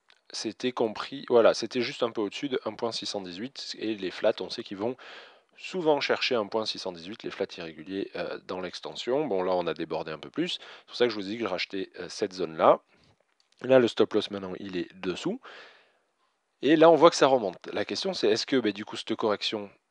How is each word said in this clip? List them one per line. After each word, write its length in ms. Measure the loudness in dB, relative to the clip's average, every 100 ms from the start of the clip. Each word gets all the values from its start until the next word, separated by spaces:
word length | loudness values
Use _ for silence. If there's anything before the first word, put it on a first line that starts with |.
| _ _ _
C'était 420 | -8 -8 -4 -4
compris, 540 | 0 -2 -2 -10 -10 4
voilà, 260 | 8 8 6
c'était 260 | 0 -4
juste 220 | -4 -2
un 80 | -4
peu 100 | -2
au-dessus 260 | -4 -4 -4
de 120 | -4 -4
un 80 |
point 180 | -4 -6
six 160 | -4 -6
cent 140 | -8
dix-huit, 540 | -8 -10 -12 -12 -14 -8
et 160 | -6 -4
les 160 | -6
flats, 220 | 0 0 0
on 120 | -6
sait 100 | -10
qu'ils 160 | -12 -6
vont 180 | -6 -6 -14 -20 -20 _ _ _
souvent 440 | -8 -2 2 2
chercher 360 | 2 0 0 0
un 100 | 0
point 200 | -2 -4
six 120 | -6
cent 140 | -8
dix-huit, 320 | -10 -12 -12
les 80 | -10
flats 160 | -6 -6 -6
irréguliers, 540 | -12 -12 -8 -8 -6 -6
euh, 220 | -8 -8 -8
dans 160 | -8
l'extension. 640 | -8 -10 -12 -8 -2 -2 0
Bon, 160 | -2
là, 120 | 0
on 120 | 0 0
a 80 |
débordé 380 | -4 -6 -6 -6
un 80 | -10
peu 100 | -8
plus, 300 | -4 -4 -6
c'est 260 | -12 -20 -16
pour 100 | 0
ça 100 | 0
que 40 |
je 60 | 0
vous 100 | -6
ai 60 |
dit 60 | -6
que 80 | -4
je 40 |
rachetais, 400 | -4 -4 -6 -8 -10
euh, 100 | -12
cette 240 | -4 -4
zone-là. 480 | -2 -6 4 4 4 0 _ _ _ _ _ _ _
Là, 180 | 4 6
le 80 | 6
stop 260 | 4 2
loss, 160 | 2 -2
maintenant, 240 | -6 -8 -10
il 180 | -6 -6
est 160 | -6
dessous, 480 | -6 -6 -4 -6 -6 -10 -20 -20 -20 _ _ _ _ _ _ _ _
et 140 | 4 8
là, 160 | 10
on 40 | 10
voit 140 | 8
que 60 | 8
ça 120 | 6
remonte. 380 | 4 2 -4 -8
La 120 | -6 -4
question, 280 | -4 -4
c'est 140 | 2 2
est-ce 180 | 2 2
que, 120 | 2
ben, 160 | 2
du 120 | -2 -8
coup, 120 | -10
cette 180 | -6 -2
correction 560 | 0 -2 -4 -6 -8 _ _